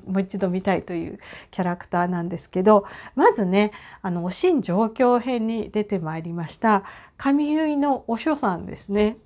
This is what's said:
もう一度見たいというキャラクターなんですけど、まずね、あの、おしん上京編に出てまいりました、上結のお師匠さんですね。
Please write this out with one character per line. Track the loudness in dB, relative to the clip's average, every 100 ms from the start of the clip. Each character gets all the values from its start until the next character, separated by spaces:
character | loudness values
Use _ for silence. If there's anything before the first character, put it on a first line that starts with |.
| -4
も | -2
う |
一 | -2 -2
度 | -2
見 | 0
た | 0
い | -2
と | -2
い | -6 -6
う | -10 -16 -20 -10
キ | -4
ャ |
ラ | -4 -4
ク | -4
タ | -2
ー | 0
な | -2
ん | -4
で | -8
す | -6
け | 2
ど、 | 6 6 4 -8 -8
ま | 2 4
ず | 4 2
ね、 | 2 2 -2 -18 -10
あ | -6
の、 | -4
お | -4
し | -2 2
ん | 2
上 | 2 0 0
京 | 2 4 4
編 | 0 -2 -2
に | -4 -4
出 | -4
て | -2 -4
ま | -4 -6
い |
り | -8
ま | -8 -8
し | -2
た、 | 2 2 0 -14 -20 -6
上 | 0 2 2
結 | 0 0 0
の | 0 0 -2
お | -4
師 |
匠 | -2 0
さ | 0 -2
ん | -6
で | -12
す | -2
ね。 | 2 2 0